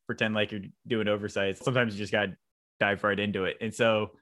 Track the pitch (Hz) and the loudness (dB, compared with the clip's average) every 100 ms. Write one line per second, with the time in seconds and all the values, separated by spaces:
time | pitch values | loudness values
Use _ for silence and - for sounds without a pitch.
0 | - 117 110 110 104 107 95 - - 117 | -8 -2 0 0 -2 -4 -12 -14 -4 -2
1 | 104 104 104 104 98 95 - 127 117 101 | 0 0 -2 -2 -2 -2 0 2 0 -2
2 | 101 107 101 87 _ _ _ - 104 101 | -2 0 0 -2 _ _ _ -2 0 2
3 | 208 98 104 98 92 - 113 - 117 107 | 2 2 0 0 -2 -2 -4 2 2 2
4 | 107 - | 0 -8